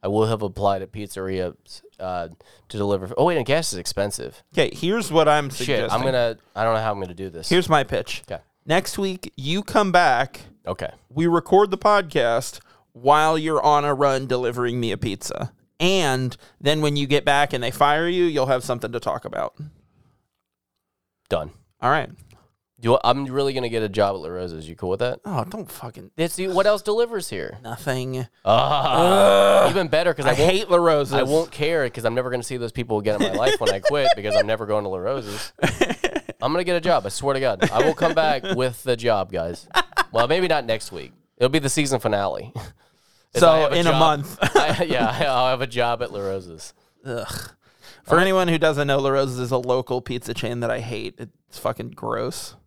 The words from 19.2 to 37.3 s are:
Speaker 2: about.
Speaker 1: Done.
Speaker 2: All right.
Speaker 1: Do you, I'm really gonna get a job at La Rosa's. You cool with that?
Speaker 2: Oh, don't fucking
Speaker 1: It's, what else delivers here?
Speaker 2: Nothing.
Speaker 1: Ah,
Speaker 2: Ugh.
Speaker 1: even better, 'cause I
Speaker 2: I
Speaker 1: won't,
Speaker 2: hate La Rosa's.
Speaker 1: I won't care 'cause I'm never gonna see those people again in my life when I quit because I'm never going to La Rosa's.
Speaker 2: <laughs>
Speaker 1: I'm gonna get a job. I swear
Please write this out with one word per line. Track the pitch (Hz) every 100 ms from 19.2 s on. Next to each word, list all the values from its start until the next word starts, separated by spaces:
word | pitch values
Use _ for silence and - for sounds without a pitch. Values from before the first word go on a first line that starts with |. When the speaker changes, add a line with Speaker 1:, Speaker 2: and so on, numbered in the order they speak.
Speaker 2:
about. | - - - _ 151 _ _ _ _ _ _ _ _ _ _ _ _ _ _ _ _
Speaker 1:
Done. | 85 76 - _ _
Speaker 2:
All | 120
right. | 151 - - - _ _ _ _ _
Speaker 1:
Do | 113
you, | 127
I'm | 113 127 139
really | 131 139
gonna | 131 123
get | 113
a | 107
job | 98 101 98
at |
La | 78
Rosa's. | 90 90 80 78
You |
cool | 82 92
with | 95
that? | 123 - -
Speaker 2:
Oh, | 151
don't | 110 214 180
fucking | - 120 - 92 -
Speaker 1:
It's, | 165 170
what | 185 185 202
else | 208
delivers | 214 214 233 226 -
here? | 95 76 107
Speaker 2:
Nothing. | 120 120 - 127 127 131 123 _
Speaker 1:
Ah, | - 117 139 143 139 127 175 190 196 98 - 196
Speaker 2:
Ugh. | 202
Speaker 1:
even | 196 165
better, | 156 175
'cause | 147
I | 139
Speaker 2:
I |
Speaker 1:
won't, | 143 160
Speaker 2:
hate | 190 208
La | 175
Rosa's. | 170 151 139
Speaker 1:
I | 139
won't | 131 151 165
care | - 151 165 127
'cause | - 113
I'm |
never | 117 127
gonna | 123
see | 117 127
those | 117
people | 117 117 107
again | 104 107
in | 214
my | 143
life | 117 427
when | -
I | -
quit | 605 - - -
because | 104
I'm | - 104
never | 110
going | 107 107
to | 101
La | 92
Rosa's. | 95 135 104 104 - -
Speaker 2:
<laughs> | - - 240 - - - - -
Speaker 1:
I'm | 123
gonna | 165
get | 180 175
a |
job. | 165 156
I | 98
swear | - 135